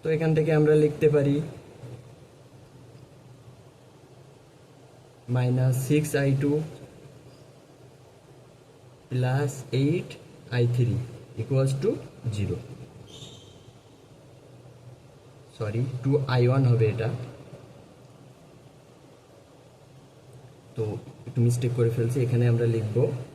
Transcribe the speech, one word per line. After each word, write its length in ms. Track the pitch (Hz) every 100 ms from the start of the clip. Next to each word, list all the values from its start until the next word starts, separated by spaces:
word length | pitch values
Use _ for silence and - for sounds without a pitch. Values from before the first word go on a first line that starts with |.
তো 60 | 160
এখান 160 | 156 160 156
থেকে 140 | 156 156
আমরা 140 | 151 151
লিখতে 240 | 151 - 156
পারি 200 | 147 139 143 - - - - - - - - - - - - - - - - - - - - - - - - - - - - - - - - - - - - - - -
মাইনাস 400 | 123 123 127 127 127 -
সিক্স 220 | 151 151 143
আই 60 | 139 139
টু 80 | 143 151 156 - - - - - - - - - - - - - - - - - - - - - - - -
প্লাস 420 | 127 127 131 143 - - 131
এইট 260 | 139 180 - - - - - 123
আই 60 | 120
থ্রি 220 | 123 117 95 - - - -
equals 320 | 110 135 135 135
to 80 | 208 302 - - 117
জিরো। 220 | 101 95 87 - - - - - - - - - - - - - - - - - - - - - - - - - - - - - -
সরি, 240 | 107 113 131 -
টু 80 | 135 139 131
আই 60 | 127 123
ওয়ান 140 | 135 127
হবে 140 | 113 110
এটা। 160 | - 110 117 - - - - - - - - - - - - - - - - - - - - - - - - - - - - - - - - - - -
তো 80 | - 107 101 - - -
একটু 120 | -
মিস্টেক 260 | 120 120 123 127
করে 120 | 117
ফেলছি, 220 | 120 117 139
এখানে 180 | 113 117 120
আমরা 140 | 117 117
লিখব 220 | 113 107 110 151 - -